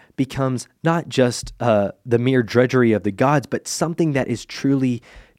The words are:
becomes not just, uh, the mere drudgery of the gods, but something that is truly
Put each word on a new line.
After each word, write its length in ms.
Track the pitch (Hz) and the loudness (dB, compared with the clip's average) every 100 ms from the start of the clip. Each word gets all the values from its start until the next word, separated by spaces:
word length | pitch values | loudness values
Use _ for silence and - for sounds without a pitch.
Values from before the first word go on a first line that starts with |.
| _ - | _ -6
becomes 520 | 131 - 135 127 - _ | -6 -2 -4 -4 -8 _
not 260 | 160 170 147 | -2 -2 -2
just, 440 | 127 123 117 - - | 0 0 0 -10 -4
uh, 320 | 120 107 101 - | 2 2 2 -4
the 140 | - 117 | -2 0
mere 240 | 123 131 | 2 2
drudgery 500 | 110 120 127 127 120 | 2 2 2 4 4
of 120 | 107 | 2
the 80 | 104 | 0
gods, 340 | 98 131 147 120 | 0 2 2 -2
but 220 | - - | -8 -8
something 440 | - 160 170 165 | -6 -4 -2 -2
that 140 | 135 123 | 0 -2
is 180 | 113 | -6
truly 580 | - - 139 139 131 120 - - - | -8 -4 0 0 0 -4 -8 -20 -20